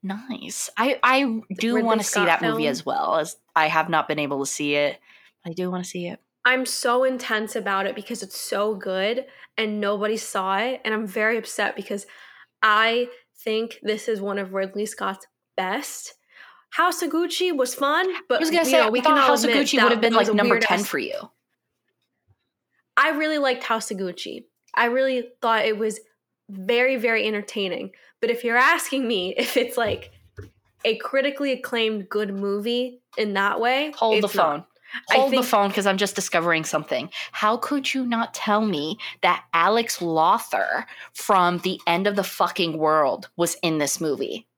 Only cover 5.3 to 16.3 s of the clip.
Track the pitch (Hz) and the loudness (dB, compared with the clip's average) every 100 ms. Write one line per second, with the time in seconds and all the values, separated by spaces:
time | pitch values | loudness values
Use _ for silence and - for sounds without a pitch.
5.3 | _ 175 165 180 180 180 180 175 - _ | _ -12 -6 -4 -4 -6 -8 -10 -12 _
6.3 | _ 247 254 254 - 247 240 262 254 - | _ 0 2 0 -2 0 2 2 0 -2
7.3 | 214 214 226 202 196 190 196 202 233 190 | -4 -2 -6 -2 -2 -2 -6 -10 -10 -10
8.3 | - - 208 214 208 196 185 196 240 269 | -10 -6 -2 -2 -2 -4 -2 -2 -2 -6
9.3 | - - - 214 208 202 208 214 220 - | -18 -12 -4 -4 -2 -2 0 -2 -2 -4
10.3 | 202 190 196 240 262 220 214 214 208 214 | -4 0 0 -2 -4 -4 -4 -4 -2 0
11.3 | 226 220 - 202 - 196 202 - - - | 0 -4 -4 -2 -4 -8 -8 -8 -20 -20
12.3 | - - _ 214 214 226 233 247 - _ | -20 -20 _ 2 4 4 2 -2 -8 _
13.3 | _ - 220 226 - 208 208 - 220 196 | _ -4 -4 -4 -6 -4 -4 -4 -4 -4
14.3 | 196 185 190 190 196 214 - 196 196 - | -4 -4 -4 -4 -6 -8 -6 -6 -8 -14
15.3 | _ _ - 185 220 294 - - - _ | _ _ -6 -4 -4 -6 -12 -16 -20 _